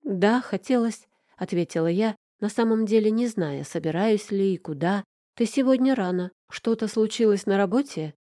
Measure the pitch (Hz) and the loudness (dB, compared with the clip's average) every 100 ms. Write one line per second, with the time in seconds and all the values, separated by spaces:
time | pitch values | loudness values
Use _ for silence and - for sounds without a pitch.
0 | 302 190 202 240 - 196 - 254 233 208 | -4 0 2 2 0 -8 0 0 0 -4
1 | _ _ _ _ 185 175 170 170 165 175 | _ _ _ _ -4 -2 -2 0 0 2
2 | 220 208 _ _ 208 208 226 220 220 220 | 0 -4 _ _ -6 0 0 2 2 2
3 | 214 220 240 214 160 139 143 170 156 160 | 2 0 -2 -2 -2 -4 -6 -4 -2 0
4 | 220 208 - 196 196 180 - 143 170 202 | 2 0 0 -2 0 -2 -6 -4 -2 -2
5 | - _ _ - 226 - 262 262 262 254 | -6 _ _ -4 -2 0 2 4 2 2
6 | 185 180 180 _ _ - - 226 220 220 | 0 -2 -4 _ _ -6 -2 -2 -2 0
7 | 214 - 226 202 202 196 196 226 277 - | -2 2 2 2 2 0 2 0 -2 -6
8 | 156 - | -8 -10